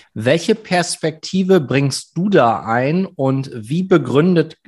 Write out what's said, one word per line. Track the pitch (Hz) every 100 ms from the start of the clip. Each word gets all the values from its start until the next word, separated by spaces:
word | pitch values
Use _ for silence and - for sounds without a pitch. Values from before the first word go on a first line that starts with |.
| _
Welche | 110 117 165 196
Perspektive | 220 - 180 170 - 160 160 - 185 185 185
bringst | 123 131 139 - - 165
du | 202
da | 185 117 104
ein | 107 117 135 175 190
und | - 135 135 135
wie | 120 107 160
begründet, | 185 175 123 127 180 170 156 -